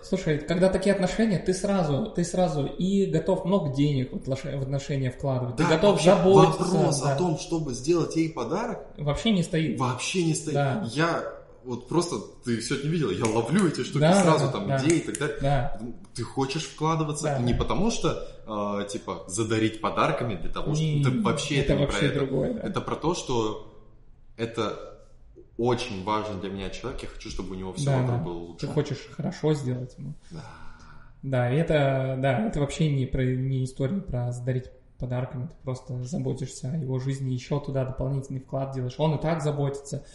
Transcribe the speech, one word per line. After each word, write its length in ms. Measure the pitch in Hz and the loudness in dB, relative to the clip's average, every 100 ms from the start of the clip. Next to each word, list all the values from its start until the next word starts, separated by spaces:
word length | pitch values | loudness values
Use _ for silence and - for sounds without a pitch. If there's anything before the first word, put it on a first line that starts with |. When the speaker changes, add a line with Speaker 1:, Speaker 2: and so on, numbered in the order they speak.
Speaker 1:
Слушай, 340 | - 180 165 143 | -4 -2 0 0
когда 300 | - 170 190 | 0 2 4
такие 260 | 190 - | 4 2
отношения, 460 | 185 180 - 226 175 | 2 0 2 2 2
ты 120 | - | 0
сразу, 600 | 185 202 196 156 135 220 | 0 0 2 2 0 0
ты 80 | - | -2
сразу 420 | 170 185 175 151 139 | 0 2 2 0 -2
и 400 | - 180 196 180 | -2 2 2 4
готов 380 | 156 - 180 | 2 2 0
много 300 | 170 196 151 | 2 2 2
денег 380 | 131 147 135 127 | 2 2 2 -2
в 40 | 196 | -4
отнош-, 260 | - 131 143 139 | -4 -4 -4 -6
в 60 | |
отношения 480 | 131 139 - 139 127 | -4 -4 -2 -2 -2
вкладывать, 460 | - 143 127 123 120 | -2 -2 -2 -2 2
ты 80 | |
Speaker 2:
Да, 60 | 170 | 4
Speaker 1:
готов 200 | 160 202 | 6 6
Speaker 2:
вообще 200 | 165 165 | 8 8
Speaker 1:
заботиться, 480 | 190 185 196 180 - | 8 10 10 10 6
Speaker 2:
вопрос 400 | 175 170 - - | 2 4 2 2
Speaker 1:
да. 120 | 143 | 0
Speaker 2:
о 40 | 135 | 2
том, 180 | 175 156 | 0 0
чтобы 380 | - 170 143 | -2 -4 -2
сделать 400 | 117 135 175 151 | -2 2 2 2
ей 140 | 160 160 | 0 -2
подарок, 540 | 131 120 180 233 175 - - | -2 -2 -2 -2 -6 -10 -6
Speaker 1:
Вообще 360 | 147 139 226 | -4 0 2
не 100 | 190 | 2
стоит. 380 | 165 160 156 110 | 2 0 0 0
Speaker 2:
вообще 420 | 127 117 - 185 | -2 -2 -2 0
не 100 | 165 | 2
стоит. 200 | 151 156 | 0 0
Speaker 1:
Да. 340 | 143 139 113 113 | 0 2 0 -2
Speaker 2:
Я 300 | 131 170 131 - - - - | 0 0 0 -4 -10 -18 -14
вот 240 | 127 120 - | -8 -8 -2
просто, 260 | 160 175 110 - - | -2 0 -4 -6 -8
ты 160 | 120 113 | -2 -2
сегодня 300 | - 143 151 | -2 -2 0
видел, 200 | 170 120 | 0 0
я 140 | 90 | 0
ловлю 420 | 110 110 117 190 175 | 2 2 2 4 2
эти 160 | - | 2
штуки 160 | - 139 | -2 2
Speaker 1:
Да, 200 | 156 196 | 6 6
Speaker 2:
сразу, 240 | 175 151 135 | 6 4 2
Speaker 1:
да, 60 | |
Speaker 2:
там, 160 | 104 101 | 0 0
Speaker 1:
да. 80 | 135 143 | 2 4
Speaker 2:
идеи 120 | 339 | 4
и 40 | |
так 140 | - - | 2 -2
далее. 200 | 151 - | -4 0
Speaker 1:
Да. 380 | 139 139 127 110 120 - - | 2 2 2 -2 -6 -10 -12
Speaker 2:
Ты 80 | - | -10
хочешь 400 | 113 139 135 160 | -4 -2 0 -2
вкладываться 640 | - - 156 160 151 151 | -6 -2 0 0 0 -2
Speaker 1:
Да, 140 | 151 135 | -2 0
Speaker 2:
не 140 | 120 | 2
Speaker 1:
да. 40 | 117 | 2
Speaker 2:
потому 320 | - 113 226 | 2 2 2
что, 340 | 233 160 - - - - | 2 0 -2 -6 -12 -8
э, 400 | 104 101 101 98 | -4 -2 -4 -4
типа, 360 | 113 - 87 - | -6 -6 -8 -6
задарить 540 | 92 107 110 110 - | -4 0 2 2 0
подарками 560 | 101 107 139 156 120 90 | -2 0 0 0 -2 -2
для 140 | - | -2
того, 240 | 90 147 151 | -2 0 0
что 80 | |
Speaker 1:
Не, 160 | 156 147 | 2 2
Speaker 2:
это 100 | 139 | 2
вообще 460 | 127 190 165 - 139 | 2 2 0 0 0
Speaker 1:
это 160 | - | 2
Speaker 2:
не 60 | 143 | 2
про 80 | 139 | 2
Speaker 1:
вообще 200 | - 139 | 2 0
Speaker 2:
это. 80 | 139 | 0
Speaker 1:
другое, 340 | 131 147 147 | 0 0 -2
да. 60 | 226 | -2
Speaker 2:
Это 200 | - 117 | -4 -4
про 140 | 113 | -4
то, 200 | 113 156 180 | -2 -2 -2
что 580 | - 120 107 101 - - - - - - - - | -2 0 0 -4 -12 -20 -20 -20 -20 -20 -18 -8
это 560 | 117 - 104 - - - - - - - - - | -4 -2 -4 -4 -12 -18 -20 -20 -20 -20 -12 -2
очень 460 | 120 120 - 95 | 0 0 -2 -6
важный 340 | 95 107 107 95 | -2 -2 -2 -6
для 100 | 95 | -6
меня 180 | 98 92 | -6 -6
человек, 320 | - 120 139 | -8 -8 -8
я 60 | - | -10
хочу, 220 | - 110 | -12 -10
чтобы 220 | 107 90 | -8 -8
у 20 | |
него 180 | 92 95 | -8 -8
всё 140 | 87 139 | -2 0
Speaker 1:
Да, 100 | 131 | 2
Speaker 2:
вокруг 160 | 127 120 | 2 0
Speaker 1:
да. 60 | |
Speaker 2:
было 140 | 85 85 | -2 -6
лучше. 280 | 85 - 143 | -10 -10 -4
Speaker 1:
Ты 60 | |
хочешь 360 | 151 143 127 - - | -2 -2 -6 -10 -8
хорошо 380 | 151 - 151 | -8 -2 0
сделать 420 | 147 127 127 127 - | 0 -2 -4 -8 -12
ему. 160 | 143 151 - | -12 -14 -14
Speaker 2:
Да. 140 | 160 113 - - - - - - - | -16 -16 -14 -16 -16 -18 -20 -20 -12
Speaker 1:
Да, 280 | 135 127 123 | -2 0 2
и 40 | 143 | 2
это, 600 | 165 151 139 135 131 131 | 4 4 4 2 0 0
да, 260 | 135 120 110 | 2 2 0
это 140 | 151 | 0
вообще 300 | 143 - 160 | -2 0 2
не 160 | 139 127 | 2 0
про, 180 | 135 | 0
не 400 | 127 127 131 131 | 0 0 0 0
история 360 | 127 - 135 196 | -2 -2 -2 -2
про 280 | - 127 123 | -2 -4 -4
задарить 380 | 123 127 127 - - - - | -4 -2 -2 -4 -14 -20 -10
подарками, 480 | 123 123 127 127 139 | -6 -4 -4 -6 -10
ты 80 | - | -8
просто 400 | 135 127 - 123 | -8 -8 -8 -8
заботишься 640 | 123 175 131 123 123 - 131 | -6 -4 -4 -4 -6 -8 -6
о 40 | 165 | -4
его 220 | 131 131 | -2 -2
жизни, 340 | 135 135 131 | -2 -2 -2
ещё 280 | 127 - 143 | -4 -2 -4
туда 240 | - 131 | -2 -2
дополнительный 560 | 127 - 135 139 127 131 | -2 -4 -4 -4 -6 -10
вклад 320 | - 139 135 | -6 -6 -4
делаешь. 200 | 135 123 - | -4 -6 0
Он 160 | 156 143 | 2 2
и 40 | |
так 220 | 156 165 | 0 0
заботится, 640 | 147 143 139 - - 139 - | 0 0 0 -2 -8 -10 -10